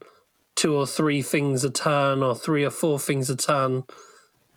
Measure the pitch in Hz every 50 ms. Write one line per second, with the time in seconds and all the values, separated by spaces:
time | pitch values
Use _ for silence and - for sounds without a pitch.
0 | - - _ _ _ _ _ _ _ _ _ - - 165 151 143 139 127 - -
1 | 160 151 147 143 127 - - 151 143 143 135 127 127 139 123 - - 156 147 143
2 | 143 139 135 135 139 131 120 131 - - 156 147 143 135 - - - 165 147 139
3 | - - 147 135 131 131 139 127 - - 151 139 135 131 131 127 131 - - -
4 | - - - - _ _ _ _ _ _ _